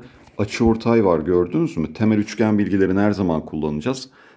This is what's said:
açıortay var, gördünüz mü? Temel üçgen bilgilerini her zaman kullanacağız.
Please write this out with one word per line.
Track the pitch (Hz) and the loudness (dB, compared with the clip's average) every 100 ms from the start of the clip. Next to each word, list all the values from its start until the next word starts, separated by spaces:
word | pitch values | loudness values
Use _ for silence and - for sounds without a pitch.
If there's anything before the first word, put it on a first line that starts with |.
| - - - - | -10 -20 -12 -6
açıortay | 104 - 113 110 117 117 98 | -4 0 2 2 2 2 4
var, | 80 | 2
gördünüz | 87 90 87 156 165 - | 2 0 0 -2 -2 -2
mü? | 78 | -6
Temel | - 110 107 | -2 0 2
üçgen | 104 - 110 104 | 0 0 0 2
bilgilerini | 92 98 92 95 | 0 2 2 2
her | 104 | 0
zaman | 98 95 78 73 | 0 0 -2 -4
kullanacağız. | 80 76 76 76 - - _ - | -6 -4 -4 -4 -6 -10 _ -20